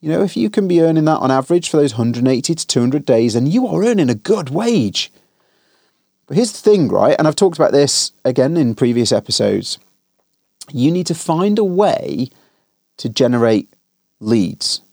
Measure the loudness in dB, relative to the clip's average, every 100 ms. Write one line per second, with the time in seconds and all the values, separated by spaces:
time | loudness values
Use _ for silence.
0 | -4 -2 -2 -2 -2 -2 0 2 4 2
1 | 2 0 0 0 0 -2 0 0 0 0
2 | -2 0 0 0 -2 -6 -2 0 0 -2
3 | 0 2 2 0 0 0 -2 -2 0 0
4 | 0 -2 -2 -2 -2 -4 0 0 0 -4
5 | -10 _ _ _ _ _ _ _ _ _
6 | _ _ _ -2 -2 0 2 4 2 2
7 | 2 2 0 2 0 2 2 2 2 0
8 | -4 _ -4 0 0 2 0 0 0 0
9 | 0 0 -2 -2 0 -2 -4 -12 _ _
10 | _ _ _ _ _ _ -12 -2 0 0
11 | -4 -6 -4 -2 0 0 0 0 0 0
12 | -4 -6 -8 _ _ _ _ _ _ _
13 | -8 0 0 2 2 2 -2 _ _ _
14 | _ _ -2 0 0 -4 -8 -8 _